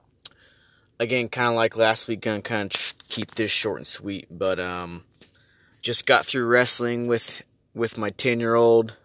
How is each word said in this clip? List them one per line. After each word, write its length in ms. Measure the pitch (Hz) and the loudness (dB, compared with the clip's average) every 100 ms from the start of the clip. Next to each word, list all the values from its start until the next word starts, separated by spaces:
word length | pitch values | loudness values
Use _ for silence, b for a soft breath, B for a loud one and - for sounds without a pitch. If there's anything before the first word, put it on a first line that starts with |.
| _ _ - b b b b b b - | _ _ -12 b b b b b b -6
again, 300 | 117 127 117 | -2 -2 -2
kinda 220 | 127 120 | 0 0
like 260 | 117 113 113 | 2 2 4
last 320 | 110 110 - | 2 2 -2
week, 100 | 110 | -4
gonna 220 | 117 104 | -4 -4
kinda 260 | - 113 101 | -4 -4 -2
tr-, 260 | - - - - | -4 -4 -8 -10
keep 280 | - 107 - | -8 -6 -4
this 160 | 104 | -2
short 260 | - 110 90 | -2 -2 -4
and 100 | - | -4
sweet, 400 | - 101 98 - | -4 -4 -10 -12
but, 300 | 85 95 90 | -4 -2 -2
um, 460 | 90 90 87 87 - _ b b b b b b | -4 -6 -8 -12 -18 _ b b b b b b
just 240 | - 117 - | 2 2 4
got 200 | 123 - | 0 0
through 200 | 131 117 | -2 2
wrestling 640 | 123 123 - 120 120 120 | 4 4 4 0 -2 -2
with, 340 | 113 - - - _ _ | -2 -2 -10 -16 _ _
with 240 | 113 113 - | -6 -6 -4
my 120 | 104 | -6
ten-year-old, 880 | - 131 117 117 117 117 117 113 - | -2 -2 0 2 4 6 6 4 -6